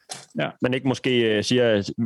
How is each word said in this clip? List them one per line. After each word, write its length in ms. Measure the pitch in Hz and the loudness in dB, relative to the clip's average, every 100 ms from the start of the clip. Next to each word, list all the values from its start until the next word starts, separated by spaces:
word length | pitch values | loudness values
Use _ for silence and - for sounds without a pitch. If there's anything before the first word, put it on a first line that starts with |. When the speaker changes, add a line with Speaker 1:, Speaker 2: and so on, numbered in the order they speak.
| - - - - | -20 -20 -12 -8
Speaker 1:
Ja. 120 | - - | -8 -4
Speaker 2:
man 120 | 123 | -4
ikke 140 | 127 135 | -2 -2
måske, 480 | 120 135 120 113 104 | -2 0 2 2 0
øh, 80 | |
siger, 460 | 101 123 120 104 98 - | 2 2 4 2 0 -2